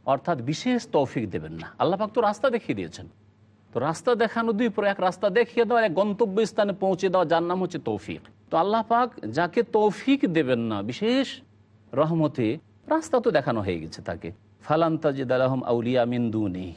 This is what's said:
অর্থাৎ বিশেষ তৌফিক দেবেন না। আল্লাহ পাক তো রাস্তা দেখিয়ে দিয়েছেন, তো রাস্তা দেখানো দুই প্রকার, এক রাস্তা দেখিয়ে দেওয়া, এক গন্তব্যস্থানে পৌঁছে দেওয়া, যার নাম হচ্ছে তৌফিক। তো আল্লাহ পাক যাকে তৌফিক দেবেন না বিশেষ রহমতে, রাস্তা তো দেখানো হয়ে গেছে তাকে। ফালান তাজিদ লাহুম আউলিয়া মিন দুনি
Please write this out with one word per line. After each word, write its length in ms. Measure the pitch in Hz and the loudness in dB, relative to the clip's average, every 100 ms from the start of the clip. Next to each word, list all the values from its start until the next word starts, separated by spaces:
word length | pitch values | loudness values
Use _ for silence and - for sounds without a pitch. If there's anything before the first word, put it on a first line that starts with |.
অর্থাৎ 380 | - 135 175 156 | 0 -2 0 -4
বিশেষ 460 | 120 156 254 240 - | -4 -4 0 -2 0
তৌফিক 380 | 156 135 143 104 | 0 0 -2 -4
দেবেন 220 | 87 78 | -6 -8
না। 180 | 82 80 - | -12 -14 -2
আল্লাহ 200 | 135 190 | 0 0
পাক 120 | 214 | -2
তো 60 | 240 | 0
রাস্তা 300 | 208 208 269 | 0 2 0
দেখিয়ে 260 | 226 - 110 | -2 -4 -6
দিয়েছেন, 320 | 85 - 98 _ - _ _ _ _ | -6 -10 -18 _ -20 _ _ _ _
তো 80 | 120 | -4
রাস্তা 340 | 143 160 - | -2 -2 0
দেখানো 380 | 226 220 226 226 | 2 2 0 -2
দুই 160 | 208 240 | 0 0
প্রকার, 220 | 202 202 | 2 0
এক 100 | 196 | 2
রাস্তা 300 | 185 180 208 | -2 0 0
দেখিয়ে 360 | 196 233 - 220 | 2 2 0 2
দেওয়া, 160 | 240 | 4
এক 120 | 220 | 2
গন্তব্যস্থানে 800 | 156 208 196 226 190 220 - 202 | 2 0 0 0 2 0 0 -2
পৌঁছে 360 | 190 190 190 190 | 0 -2 0 2
দেওয়া, 160 | 185 | 2
যার 180 | 165 165 | 4 2
নাম 200 | 170 185 | 2 -2
হচ্ছে 160 | 180 160 | -2 -4
তৌফিক। 420 | 120 104 - 80 - _ _ | -4 -6 -6 -12 -12 _ _
তো 60 | 165 | 0
আল্লাহ 260 | 190 226 220 | 2 0 2
পাক 220 | 233 247 - 107 | 0 0 -4 -6
যাকে 320 | 123 170 233 | -2 0 0
তৌফিক 680 | 226 220 214 - - 277 233 | 2 2 2 0 0 2 2
দেবেন 260 | 165 131 123 | 2 2 0
না 240 | 117 104 | 0 -2
বিশেষ 580 | 104 127 220 262 277 - - _ _ _ _ | -4 -4 0 0 -2 -8 -20 _ _ _ _
রহমতে, 680 | 123 160 165 151 139 110 147 _ _ - | 0 2 2 0 0 -2 -2 _ _ -2
রাস্তা 340 | 320 320 254 | -2 2 0
তো 100 | 247 | 2
দেখানো 300 | 208 139 113 | 2 0 -2
হয়ে 200 | 98 85 | -2 -4
গেছে 220 | 78 - | -6 -10
তাকে। 300 | - 85 82 - _ _ | -10 -8 -10 -14 _ _
ফালান 380 | - 156 165 160 | -2 2 2 2
তাজিদ 340 | 151 135 127 | 0 -2 -2
লাহুম 300 | 127 127 131 | 2 2 0
আউলিয়া 420 | 123 120 117 127 | 0 0 2 0
মিন 260 | 117 123 117 | 0 0 -2
দুনি 440 | 110 104 90 90 | -2 -2 -4 -10